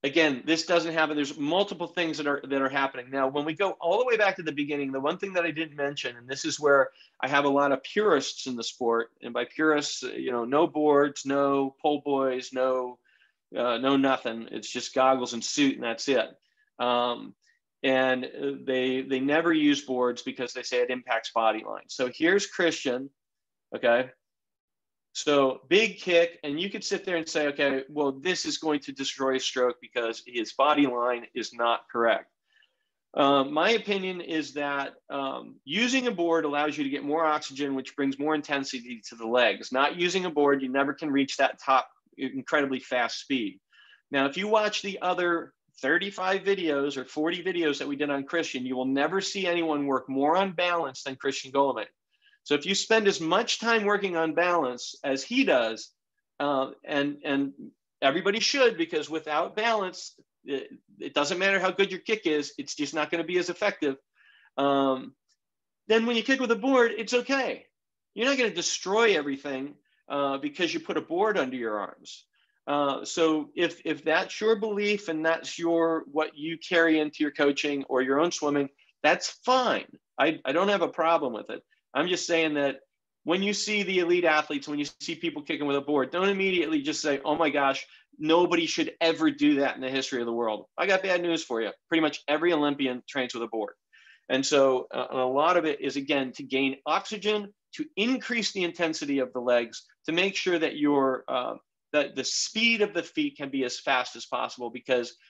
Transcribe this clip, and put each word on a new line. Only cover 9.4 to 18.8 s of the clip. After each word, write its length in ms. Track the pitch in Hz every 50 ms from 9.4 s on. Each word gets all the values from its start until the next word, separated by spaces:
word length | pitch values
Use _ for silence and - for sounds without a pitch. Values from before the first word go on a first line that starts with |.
| 123
purists, 580 | 120 - - 156 156 151 147 139 - - -
you 300 | 131 123 101 113 131 131
know, 120 | 123 120 117
no 220 | 120 135 147 165
boards, 580 | 160 143 151 151 151 143 143 143 143 139 - -
no 520 | 135 139 143 143 139 139 139 139 135 - _
pole 220 | - 156 147 139 139
buoys, 480 | 147 139 135 135 131 127 127 127 -
no, 460 | 131 131 127 131 127 127 127 123 123 _ _ _ _ _ _ _ _ _ _ _ -
uh, 220 | 127 120 123 117 113
no 180 | 131 135 139
nothing. 520 | 139 135 135 131 123 - 120 113 113 113 -
It's 180 | - 113 104 -
just 240 | - 123 120 -
goggles 420 | - 135 131 131 135 127 123 120 120
and 100 | 117 113
suit, 320 | - - 147 143 135 135
and 80 | 131 123
that's 240 | 117 113 - - -
it. 200 | 135 120 - - - _ _ _ _ _ _ _ _ -
Um, 540 | 123 123 120 120 120 123 120 117 110 107 - _ _ _ _ _ _ _ _ _ -
and, 400 | 135 131 131 131 131 127 127 127
uh, 260 | - - - 143 139 139 135 127
they, 380 | 127 131 131